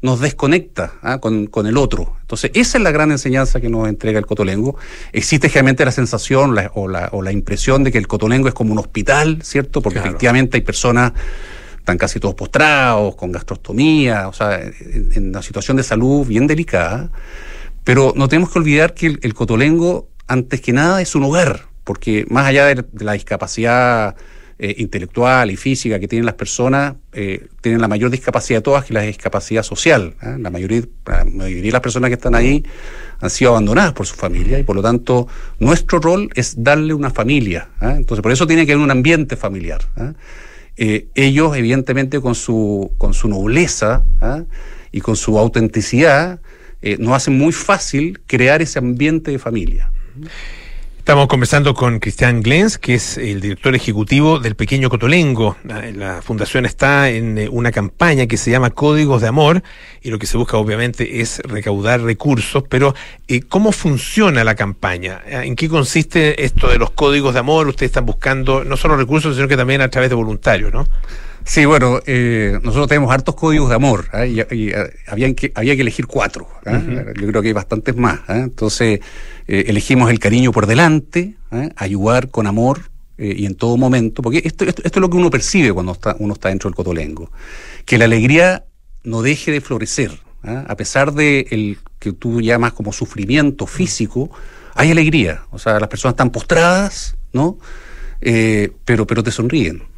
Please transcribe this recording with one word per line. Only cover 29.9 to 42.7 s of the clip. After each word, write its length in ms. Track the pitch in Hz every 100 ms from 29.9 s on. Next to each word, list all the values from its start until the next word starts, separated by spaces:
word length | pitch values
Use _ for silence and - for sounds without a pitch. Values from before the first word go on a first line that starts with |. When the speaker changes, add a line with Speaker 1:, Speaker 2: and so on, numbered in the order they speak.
| 139 87 -
Speaker 1:
¿ah? 160 | 107 131
La 120 | 104
mayoría, 320 | 87 92 117 120 - -
la 180 | -
mayoría 400 | - 95 95 90
de 80 | 98
las 100 | 123
personas 280 | 123 123 127
que 60 | 120
están 200 | 123 117
ahí 300 | 120 143 - - - - - -
han 80 | 104
sido 220 | - 120
abandonadas 420 | 117 104 147 196
por 120 | 135 98
su 100 | -
familia 440 | 95 85 85 135
y 40 |
por 120 | 135 185
lo 60 |
tanto 480 | 107 120 - 123 123 - - -
nuestro 400 | 113 165 - 175
rol 300 | 160 185 208 -
es 260 | 123 131
darle 320 | 117 147 156
una 160 | 151 139
familia, 600 | - 113 143 107 82 - -
¿ah? 140 | 107 -
Entonces 260 | - 110
por 120 | 107
eso 120 | 127 160
tiene 200 | 165 143
que 80 |
haber 100 | 147
un 80 | 147
ambiente 460 | 131 131 165 139 123
familiar, 420 | 107 95 85 65 - -
¿ah? 180 | 127 156 - - - - - -
Eh, 320 | 110 107 - -
ellos 400 | 135 135 160 147
evidentemente 640 | 117 135 127 131 131 143
con 160 | 127 117
su, 560 | - 113 104